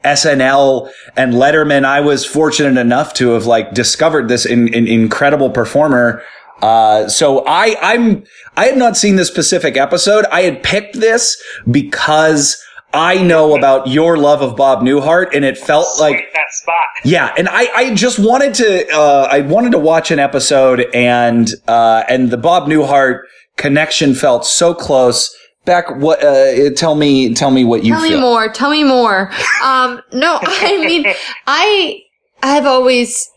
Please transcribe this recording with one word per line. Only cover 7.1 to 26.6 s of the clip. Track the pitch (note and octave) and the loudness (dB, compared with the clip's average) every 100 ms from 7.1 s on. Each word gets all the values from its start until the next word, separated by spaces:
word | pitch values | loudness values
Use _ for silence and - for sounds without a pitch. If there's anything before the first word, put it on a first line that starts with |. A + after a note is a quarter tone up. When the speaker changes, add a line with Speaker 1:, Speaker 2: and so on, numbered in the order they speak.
| - D#3 C3+ C#3 | 0 0 0 0
Speaker 1:
I, | E3 A3+ G#3+ | 0 0 -2
I'm, | F3 A#3+ A#3 G3 - - - - | -2 0 0 -2 -6 -20 -12 -2
I | A3+ | 0
had | C4 | 2
not | A#3+ G3 | 0 0
seen | G#3 F#3+ | 0 0
this | F3 | 0
specific | - D#3+ F3+ D#3+ C3 | -4 -2 -2 -2 -2
episode. | C#3 E3+ G3 G#3+ G#3 | -2 0 0 0 2
I | D#3+ | 0
had | F#3 C3+ | -2 -2
picked | - G3+ G#3 - | -4 -6 -6 -4
this | A3 A3+ - - - - - | 0 0 -2 -6 -12 -10 -2
because | C3 C#3+ - - D#3 D#3+ D#3 C#3+ - - - _ - | -2 -2 -6 0 2 2 0 -2 -6 -12 -20 _ -2
I | E3 F#3 | 0 0
know | F3+ E3 D3+ D3 | 2 2 2 2
about | C3+ C3+ C3 | 2 2 0
your | C3+ E3 E3 | 0 2 2
love | C#3+ D3 | 2 2
of | C3+ A2 | -2 0
Bob | C3+ B2 | 0 2
Newhart, | B2 C#3+ C#3+ E3+ F#3 D3 | 0 0 2 0 0 -2
and | C#3 | -2
it | C3 | -4
felt | - D3 F3 | -2 0 0
Speaker 2:
Sweet, | - | 0
Speaker 1:
like | D3+ C#3 - | 0 0 -6
Speaker 2:
that | D#3 D3+ | -8 -8
spot. | - - E3+ C#3 - | -8 -4 -4 -4 -4
Speaker 1:
Yeah, | C3 D#3+ B2 - | -2 0 0 -2
and | F3+ | -2
I, | F#3 A#3+ | 0 -2
I | A3+ C4 | 0 -2
just | G#3 B3 A#3+ | 0 -2 0
wanted | G#3 C4+ C#4 - | 0 2 0 0
to, | A3+ F#3 D#3 | 0 0 -2
uh, | D3+ D3 C#3 C3+ | 0 2 4 2
I | C#3 | 0
wanted | C#3 F#3 B3 | 0 0 2
to | F3 | 0
watch | D#3 E3 D#3+ | 2 0 0
an | D3+ | -2
episode, | C#3 C#3 - C#3 C3 B2 B2 B2 | 0 0 0 2 2 2 -2 0
and, | B2 B2 A#2+ A#2 A2+ A2+ - | 0 2 0 0 0 -4 -2
uh, | A#2 A2+ A2+ A2 | 2 4 2 0
and | C3 B2+ | -2 0
the | A#2+ | 0
Bob | D3+ F3 D3 | 0 0 0
Newhart | D#3 C3 C#3 C3 B2+ - - _ - | 0 2 2 0 -2 -10 -20 _ -8
connection | D3 C#3+ D3+ - D3 B2+ | -2 0 0 -2 0 0
felt | C#3+ A#2+ - | 0 0 -2
so | - E3+ | 0 0
close, | E3+ - C3+ B2+ A#2+ - - _ _ - | -2 -2 2 2 0 -6 -10 _ _ -2
back, | F3+ F3 C3+ | -2 -2 -4
what, | D3 D#3+ | -2 2
uh, | D3 C#3 C3+ B2 | 2 4 2 4